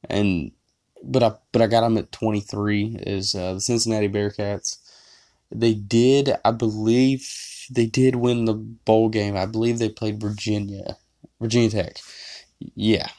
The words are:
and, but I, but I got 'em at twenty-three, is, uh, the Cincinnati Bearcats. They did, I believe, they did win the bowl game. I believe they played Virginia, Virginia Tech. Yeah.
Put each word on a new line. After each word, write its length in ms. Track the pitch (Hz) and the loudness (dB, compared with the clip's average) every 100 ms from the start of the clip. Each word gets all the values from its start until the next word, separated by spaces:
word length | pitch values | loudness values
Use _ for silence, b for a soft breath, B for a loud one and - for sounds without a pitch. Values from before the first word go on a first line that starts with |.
| - | -4
and, 420 | - 104 90 71 _ _ _ _ _ | -2 0 0 -4 _ _ _ _ _
but 200 | - 131 | -2 2
I, 100 | 117 107 _ | 2 0 _
but 100 | 120 | 2
I 60 | 113 | 4
got 160 | 117 | 4
'em 140 | 117 110 | 2 0
at 140 | - | -2
twenty-three, 840 | - 110 107 104 104 104 104 104 113 | -6 -4 -2 -4 -6 -2 -2 -2 -6
is, 340 | - 101 98 | -6 -4 -4
uh, 220 | 101 90 92 | -4 -4 -6
the 60 | |
Cincinnati 480 | - 117 113 110 104 | -2 -2 0 0 0
Bearcats. 680 | 101 101 - 101 101 - - b b b b b b _ | 0 -2 -4 -6 -4 -8 -12 b b b b b b _
They 200 | 110 117 | 0 2
did, 640 | 110 101 113 123 139 135 110 113 | 2 0 4 6 4 2 0 0
I 60 | |
believe, 760 | 113 113 107 110 120 131 135 - - - - - | 0 -2 0 2 4 4 2 -6 -14 -14 -16 -8
they 140 | 123 113 | -2 0
did 300 | 120 131 127 | 4 2 4
win 300 | 123 120 113 | 2 2 0
the 80 | |
bowl 560 | 110 110 117 - 110 113 | -2 -6 -12 2 4 4
game. 260 | 110 101 101 | 2 -2 -2
I 100 | 95 | -2
believe 340 | 110 117 117 | -2 0 0
they 100 | 113 | -2
played 320 | 110 110 104 | -2 -6 -4
Virginia, 760 | 107 104 - 104 101 98 - - _ _ - _ | -6 -6 -2 -2 -4 -10 -12 -14 _ _ -20 _
Virginia 300 | 117 117 117 | 0 2 2
Tech. 280 | 104 85 - B B B B B _ - - | 2 -4 -8 B B B B B _ -16 -4
Yeah. 320 | 104 101 73 | 0 0 0